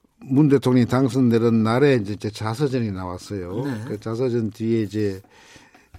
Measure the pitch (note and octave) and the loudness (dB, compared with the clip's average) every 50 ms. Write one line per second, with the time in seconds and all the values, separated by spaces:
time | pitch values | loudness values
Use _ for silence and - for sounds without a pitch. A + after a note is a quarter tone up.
0 | _ _ _ _ - - C3+ C3+ D#3 C#3 C#3 C3 - C3 B2+ B2+ A#2+ - B2+ C3 | _ _ _ _ -6 0 2 4 6 6 4 4 4 4 4 4 4 4 2 2
1 | C#3 B2+ A2 C3+ B2+ A#2+ A2+ A2+ A2+ A#2+ A2+ A2+ A2 A2 A#2 B2+ D3 C#3+ C3+ A#2+ | 0 2 2 2 2 4 4 4 4 4 4 2 2 2 2 2 4 4 4 2
2 | G2+ G2 G#2 - - G#2+ G#2+ - G#2+ A2 A2+ A#2 D3+ C3 B2+ B2+ A2+ G#2+ F#2+ F#2 | 0 -4 -6 -8 -8 -8 -8 -6 -6 -6 -4 -2 -2 -2 -2 -2 -2 -4 -4 -6
3 | F#2 F2+ F2 F2+ - - G#2 G2 F2 F2 F#2 A2+ C#3 C#3+ B2 G#2+ A2 C3 A2 G#2 | -8 -8 -10 -10 -10 -10 -10 -8 -8 -8 -6 -6 -6 -6 -6 -8 -8 -10 -10 -8
4 | - A2+ A2+ A2+ C3 B2+ A#2 A#2+ A2 G#2+ G2 - A2 A2+ A#2 A2+ A2 F#2+ G2 G#2+ | -8 -8 -6 -4 -2 -2 -2 -2 -2 -4 -6 -6 -4 -2 0 0 -2 -2 -2 -2
5 | G#2+ G2+ F#2+ F#2+ - _ _ - - - - - - _ _ _ _ _ - | -2 -2 -4 -6 -12 _ _ -20 -20 -20 -20 -20 -20 _ _ _ _ _ -20